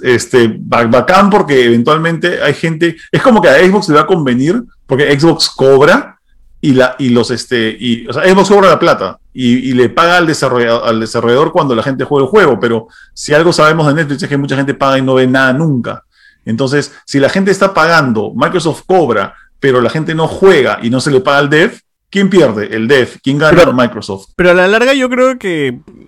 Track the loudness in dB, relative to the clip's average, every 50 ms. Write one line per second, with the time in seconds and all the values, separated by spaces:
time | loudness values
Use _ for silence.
0 | -2 -2 -2 -2 -2 0 2 2 2 2 -2 -6 -6 -4 -2 0 0 2 2 0
1 | 2 2 2 2 2 2 2 0 0 0 0 2 2 2 2 2 2 0 0 0
2 | -2 -4 -4 -4 -4 -4 -4 -2 -2 -4 -4 -2 -4 -6 -2 -2 -2 -4 -4 -6
3 | -8 -4 -4 0 2 2 2 4 4 4 4 4 4 4 2 0 0 2 2 2
4 | 2 2 0 -2 0 -2 -2 0 -2 -2 -2 -4 -6 -10 _ _ _ -4 -2 0
5 | 0 0 0 2 2 2 2 0 -2 -6 -2 0 2 4 4 6 4 4 2 0
6 | -2 -6 -16 _ _ _ _ _ _ _ _ -6 -2 0 2 2 2 0 -2 -4
7 | -2 0 0 0 0 -2 -4 -8 -6 -4 -4 -2 -2 -4 -6 -6 -4 -4 -4 -4
8 | -6 -8 -6 -2 0 2 2 2 4 4 2 4 4 4 2 2 2 0 0 0
9 | -4 -8 -10 -12 _ _ -10 -4 0 0 0 0 0 -2 0 0 0 0 0 0
10 | 0 2 2 2 0 0 -2 -2 -2 -2 0 0 0 0 0 0 0 -2 -2 -2
11 | -4 -4 -4 -2 0 2 2 2 2 0 0 -2 -2 0 -2 -2 -2 -4 -6 -6
12 | -4 -2 -2 -2 0 2 2 2 2 2 2 0 -2 -2 -4 -4 -6 -10 _ -20
13 | -20 _ _ -16 -4 0 0 2 2 2 2 2 2 2 2 0 0 0 0 -2
14 | -2 -4 -6 -6 -6 -6 -4 -4 -4 -4 -4 -4 -4 -4 -4 -2 -2 0 0 0
15 | 0 0 2 2 2 2 2 2 0 0 0 0 -2 -2 -2 -2 -4 -6 -10 -12
16 | -16 _ _ _ _ _ _ _ _ -8 -4 -4 -2 -2 -2 -2 -4 -6 -10 -20
17 | _ -6 -2 0 0 0 0 0 0 0 0 0 -2 -2 0 0 0 2 2 2
18 | 0 0 -2 -4 -6 -6 -4 -4 -4 -2 -2 -2 -4 -4 -6 -6 -4 0 0 0
19 | 2 0 0 -2 -4 -6 -10 -16 _ _ _ _ -2 0 2 2 0 0 -2 -4
20 | -4 -4 -4 -4 -4 -4 -2 2 2 4 4 4 2 0 -2 -2 -2 -2 -2 -2
21 | -2 0 0 0 0 2 0 0 2 2 2 2 2 0 -2 -8 _ _ _ _
22 | _ _ -2 -2 0 2 2 2 2 2 0 -4 -6 -6 -4 -4 0 2 2 2
23 | 0 -2 -6 -8 -4 -4 -2 0 2 2 4 4 4 2 2 0 -2 -2 -4 -8
24 | -10 -10 -12 -12 -14 -10 _ 0 2 2 4 4 2 2 0 0 2 0 0 0
25 | -2 -2 0 0 0 0 0 -4 -6 -6 -4 -4 -4 -4 -6 -8 -14 -20 -20 -20
26 | -20